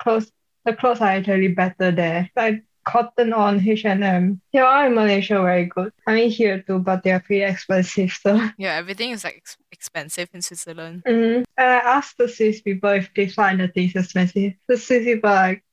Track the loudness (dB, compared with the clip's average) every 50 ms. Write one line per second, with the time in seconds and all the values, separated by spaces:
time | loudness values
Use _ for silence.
0 | -2 0 0 0 -2 -6 _ _ _ _ _ _ -6 -6 -4 0 0 0 0 2
1 | 0 0 0 0 0 0 0 2 2 2 2 0 -2 -2 -2 -2 0 0 0 0
2 | 0 -2 -2 -2 -4 -4 -2 -2 0 0 -2 -4 -8 _ _ _ -8 -2 0 0
3 | 0 0 0 0 0 0 2 2 2 2 2 2 2 0 0 0 0 -2 0 0
4 | 0 0 2 2 2 0 -2 -4 _ _ 2 4 4 6 4 4 4 4 2 2
5 | 2 2 2 0 0 0 0 0 2 2 2 0 0 -2 -4 -6 -6 -6 _ _
6 | -4 0 2 2 2 0 2 2 0 0 0 -2 -4 -4 -2 -2 0 0 -2 0
7 | 0 0 0 0 -2 -2 -2 0 0 -2 -4 -6 -4 0 0 0 0 0 -2 -2
8 | -2 -2 -4 -2 0 2 2 2 0 -2 -6 -6 -6 -4 -4 -6 -6 -8 -8 -8
9 | -8 -8 -8 -8 -10 -12 -12 -14 _ -20 -20 _ _ _ -20 _ -18 -12 -12 -12
10 | -10 -10 -10 -10 -10 -12 -10 -12 -12 -12 -12 -12 -14 -14 -14 -14 -14 -14 -14 -8
11 | -2 0 0 2 2 2 0 0 -2 -4 -2 0 2 4 4 2 2 2 2 0
12 | 0 -4 -4 -2 -2 -2 0 0 0 0 0 -2 -4 -6 -4 -2 0 0 0 0
13 | -2 -4 -2 -4 -4 -2 0 0 0 2 2 0 -2 -2 -2 0 -2 0 0 -2
14 | -4 -2 0 0 0 0 0 -2 -2 -2 -4 _ _ -2 -2 -2 0 0 0 0
15 | 2 0 -2 0 2 2 4 4 4 2 0 -4 _ _